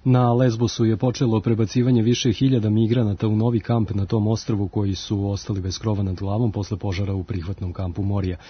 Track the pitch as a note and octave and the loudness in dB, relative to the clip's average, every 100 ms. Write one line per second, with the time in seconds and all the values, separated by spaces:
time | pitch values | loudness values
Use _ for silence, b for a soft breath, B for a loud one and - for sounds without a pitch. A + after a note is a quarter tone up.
0 | C3 B2+ A#2+ A#2+ B2+ A2+ A#2 - A2+ A2 | 4 4 4 4 2 2 -2 2 2 2
1 | B2+ A#2 B2+ A2 A2 A2+ A2 C3 A#2+ B2 | 0 0 2 2 2 0 2 2 4 4
2 | A2 A#2+ B2+ G#2 C3+ B2+ G#2+ G#2+ A2+ A#2+ | 4 2 0 2 2 2 2 2 4 2
3 | A2 G2 A2 G#2+ A2+ A#2 - A#2 G#2 G2+ | 2 0 0 2 2 0 0 0 0 -2
4 | G2 A2+ G#2 A2 - G#2+ G2 A2 G2+ F#2+ | 0 0 0 -2 -2 -2 -2 -2 -2 -4
5 | - G#2 G2+ G2+ - G2 F#2 - A2+ G#2 | -4 -4 -2 -4 -4 -6 -4 -4 -2 -2
6 | G2+ F2 G2 G#2 A#2+ G2+ G2 F#2 G2+ F2+ | -2 -4 -4 -2 -2 -2 -6 -6 -4 -4
7 | G2+ G2 F2+ F#2 E2+ G2 F2+ F2 F#2 F2+ | -4 -4 -6 -6 -6 -8 -8 -6 -6 -4
8 | G2 G2+ F#2+ F2 B | -2 -2 -2 -6 B